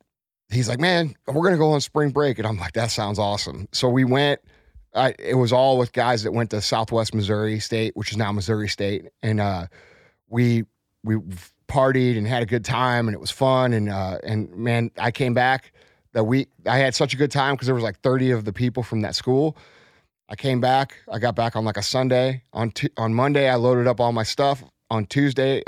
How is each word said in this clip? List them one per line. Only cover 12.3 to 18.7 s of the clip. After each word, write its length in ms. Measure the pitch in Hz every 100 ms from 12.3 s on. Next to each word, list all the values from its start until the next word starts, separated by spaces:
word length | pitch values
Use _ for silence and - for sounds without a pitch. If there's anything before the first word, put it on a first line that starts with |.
| 123
a 40 | 110
good 180 | 120
time, 420 | 104 117 127 120 113
and 80 |
it 60 | 101
was 100 | -
fun. 420 | - 135 131 127
And, 160 | 113 104
uh, 300 | 98 95 92
and 260 | 90 110 101 90
man, 340 | 120 117 117 -
I 140 | 117
came 200 | - 127
back 400 | 120 127 131 - _ _ _ _
that 120 | 113
week. 240 | 110 135 - _ 104
I 120 | 127
had 180 | 135 120
such 180 | 147
a 20 | 135
good 140 | 143
time 260 | 143 135 135
'cause 100 | 127
there 80 | 123
was, 80 |
like, 160 | 113 -
thirty 320 | 131 127 131
of 120 | 117
the 80 | 107
people 300 | 92 123